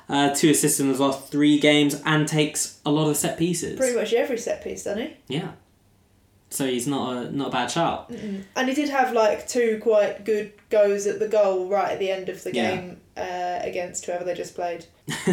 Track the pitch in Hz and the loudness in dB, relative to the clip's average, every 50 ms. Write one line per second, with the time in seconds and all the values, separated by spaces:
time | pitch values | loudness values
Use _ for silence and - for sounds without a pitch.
0 | - - 143 143 143 143 143 - - 156 143 - - 147 - - 139 135 131 127 | -8 -2 0 2 2 2 4 4 4 6 6 6 4 2 2 2 2 0 2 2
1 | 139 135 135 - - - - 143 147 147 147 147 147 147 147 147 147 143 135 143 | 2 0 0 -2 -6 -4 0 2 4 6 6 6 6 6 6 6 6 4 2 0
2 | - 160 156 151 151 156 160 151 151 147 - - - - - - - 151 147 156 | 0 0 2 2 2 2 2 2 0 0 -2 -4 -6 -6 -8 -6 -2 0 2 2
3 | 151 151 147 - - 160 - - 165 180 170 156 - - - - 262 247 247 220 | 2 2 0 0 -2 -2 -2 0 0 0 0 -2 -4 -6 -2 -2 0 0 0 0
4 | 208 208 233 240 285 294 247 220 - - - - - - - - - - 202 214 | 0 0 0 0 0 0 -2 -4 -4 -4 -6 -6 -8 -10 -10 -8 -8 -6 -6 -6
5 | 269 311 - - _ - 123 160 180 160 - - _ _ _ _ _ _ _ _ | -6 -8 -10 -14 _ -6 -6 -6 -6 -6 -10 -16 _ _ _ _ _ _ _ _
6 | _ _ _ _ _ _ _ _ _ - - - 139 131 127 120 117 143 143 127 | _ _ _ _ _ _ _ _ _ -10 -6 -4 -2 -2 -2 -2 -2 -2 -2 -2
7 | 107 127 127 123 120 - - 139 135 - - 127 123 120 - - - - - - | -2 -4 -6 -6 -6 -6 -6 -4 -4 -2 -2 -2 -2 0 0 0 0 0 -2 -4
8 | - - 240 202 214 208 196 190 196 - - 262 254 262 262 302 294 277 277 269 | -8 -12 -12 -10 -8 -8 -8 -8 -10 -6 -4 -2 -2 0 0 0 0 0 2 2
9 | 247 226 233 226 220 - - - - - - 247 240 226 220 214 - 233 214 208 | 2 2 4 4 4 2 2 -2 -4 -4 0 0 2 2 0 0 2 4 4 4
10 | 202 185 - - 202 220 214 208 208 - - - _ - 226 208 208 202 202 202 | 4 2 -2 -4 -2 -2 -2 -2 -2 -6 -12 -20 _ 0 4 4 4 4 2 2
11 | 196 208 - - 214 214 220 214 202 190 185 180 180 180 202 196 180 - - - | 0 -2 -2 -2 -2 2 4 4 4 4 2 0 0 0 0 0 2 0 -2 -2
12 | 196 190 190 185 185 190 - - - 185 185 240 - - 190 - 180 180 - - | -2 -2 -2 -4 -4 -8 -10 -8 -8 -4 -2 -2 0 0 -2 -4 -6 -10 -14 -18
13 | - _ - - 185 180 180 180 180 180 180 - - - - 180 180 180 180 - | -20 _ -12 -10 -8 -6 -6 -4 -4 -4 -4 -4 -6 -6 -6 -6 -6 -6 -8 -8
14 | - - 175 175 180 180 175 170 175 - - - 175 175 170 170 - - _ _ | -6 -6 -6 -4 -4 -4 -4 -6 -8 -8 -8 -6 -6 -6 -6 -8 -12 -18 _ _
15 | _ - - - - 190 | _ -10 -8 -2 0 0